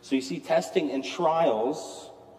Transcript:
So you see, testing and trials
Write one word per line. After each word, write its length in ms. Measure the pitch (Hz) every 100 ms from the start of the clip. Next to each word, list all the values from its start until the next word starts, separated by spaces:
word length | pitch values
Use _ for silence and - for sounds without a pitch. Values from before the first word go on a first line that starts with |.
So 140 | - 135
you 60 |
see, 180 | 131 -
testing 500 | - - - - 151
and 140 | 135
trials 1040 | 131 - 170 160 165 110 120 151 - - - - -